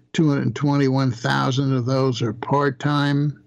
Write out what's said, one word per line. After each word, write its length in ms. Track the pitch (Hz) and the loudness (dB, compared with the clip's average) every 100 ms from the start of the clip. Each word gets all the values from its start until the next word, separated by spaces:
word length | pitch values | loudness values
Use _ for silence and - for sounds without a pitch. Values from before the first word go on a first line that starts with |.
| _ | _
Two 160 | - 156 | 0 2
hundred 260 | 139 123 | 2 -2
twenty-one 560 | 107 143 143 135 135 131 | -2 0 2 2 2 0
thousand 640 | 113 135 139 135 131 139 | -2 -2 -2 0 0 0
of 120 | 131 117 | 0 0
those 360 | 135 131 117 | 0 0 0
are 100 | 117 | -4
part-time. 1080 | 104 - 139 143 131 143 147 143 143 147 139 | -6 -2 0 0 0 -2 0 0 0 0 -4